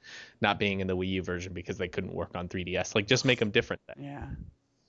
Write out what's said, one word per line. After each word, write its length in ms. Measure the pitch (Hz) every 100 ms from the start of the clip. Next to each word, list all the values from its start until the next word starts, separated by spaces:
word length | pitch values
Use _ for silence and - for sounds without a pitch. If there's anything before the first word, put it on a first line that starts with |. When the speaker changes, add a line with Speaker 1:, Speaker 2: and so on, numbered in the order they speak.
| - - - -
Speaker 1:
not 180 | 104 101
being 220 | 104 95
in 60 | 92
the 100 | 92
Wii 120 | 92
U 140 | 95
version 300 | 87 87 90
because 240 | 87 85 101
they 120 | 90
couldn't 260 | - 90
work 160 | 87 82
on 140 | 90 90
three 160 | 98
D 140 | 87 90
S. 160 | 90
Like, 120 | 110 104
just 200 | 127 135
make 160 | 123
'em 80 | 107
different 320 | 117 - 92 -
then. 160 | -
Speaker 2:
Yeah. 240 | 139 143 - - - - _ _